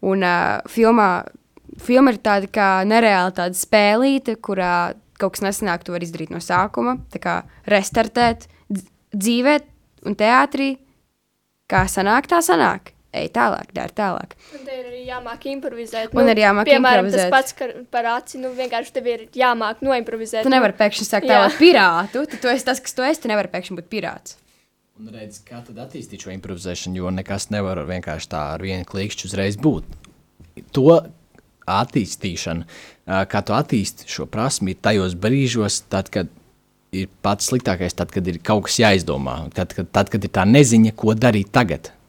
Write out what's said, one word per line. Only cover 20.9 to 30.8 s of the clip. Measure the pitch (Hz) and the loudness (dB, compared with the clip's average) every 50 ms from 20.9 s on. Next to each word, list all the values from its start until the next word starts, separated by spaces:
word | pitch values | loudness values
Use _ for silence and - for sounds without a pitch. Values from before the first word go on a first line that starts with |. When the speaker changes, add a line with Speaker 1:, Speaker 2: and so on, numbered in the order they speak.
| 208 - 220 - | 2 -2 -6 -2
Speaker 1:
sākt | - 202 202 - | -2 -2 2 4
Speaker 2:
Jā. | 220 | 4
Speaker 1:
tēlot | 208 196 202 - - | 6 6 4 4 8
pirātu, | 302 349 349 240 196 180 170 165 185 202 - 240 294 | 8 8 8 8 6 6 4 2 -2 -2 -4 -6 -6
tad | 302 - 226 | -6 -8 -6
tu | - 247 | -2 0
esi | 240 269 254 | 0 0 0
tas, | - 254 262 | -2 -4 -4
kas | 262 - - | -6 -10 -6
tu | - 254 | -4 -2
esi, | 262 311 311 | -2 -2 -2
tu | - 240 | -2 -2
nevari | 214 208 196 185 - | -2 -2 -2 -4 -6
pēkšņi | 180 185 - 185 | -10 -8 -8 -12
būt | 175 170 _ - | -12 -12 _ -8
pirāts. | 214 185 185 - - _ - - _ _ _ _ _ _ _ _ _ _ _ _ | -8 -6 -8 -10 -12 _ -20 -20 _ _ _ _ _ _ _ _ _ _ _ _
Speaker 3:
Un | _ 110 113 107 | _ -20 -20 -16
redz, | 113 107 104 98 - _ | -16 -16 -16 -18 -20 _
kā | - 120 120 | -20 -18 -18
tad | 117 - 117 107 127 | -18 -18 -18 -18 -18
attīstīt | 135 - 151 120 - - 98 - | -16 -14 -16 -16 -14 -16 -16 -14
šo | 98 92 | -12 -12
improvizēšanu, | 95 - - 95 85 90 92 87 - - 92 90 92 90 | -12 -12 -12 -12 -10 -8 -8 -8 -8 -8 -8 -8 -6 -4
jo | 90 92 | -4 -4
nekas | 92 95 - 101 98 - - 107 | -6 -6 -6 -6 -8 -6 -4 -4
nevar | 104 101 95 95 90 73 | -4 -4 -4 -4 -6 -6
vienkārši | 76 90 90 85 - 78 - - - - | -6 -8 -8 -8 -8 -10 -10 -10 -8 -8
tā | 82 73 73 78 | -6 -6 -6 -8
ar | 85 87 | -8 -8
vienu | 98 95 92 90 - | -6 -6 -8 -8 -8
klikšķi | - 101 95 107 - - - 95 | -8 -8 -8 -8 -8 -10 -12 -10
uzreiz | - 98 98 98 104 104 | -6 -4 -2 -2 -4 0
būt. | - 156 120 85 - - - - _ - _ _ _ _ _ _ - - _ - - _ _ | 0 0 0 0 -6 -10 -16 -20 _ -20 _ _ _ _ _ _ -20 -20 _ -20 -20 _ _
To | 143 | 2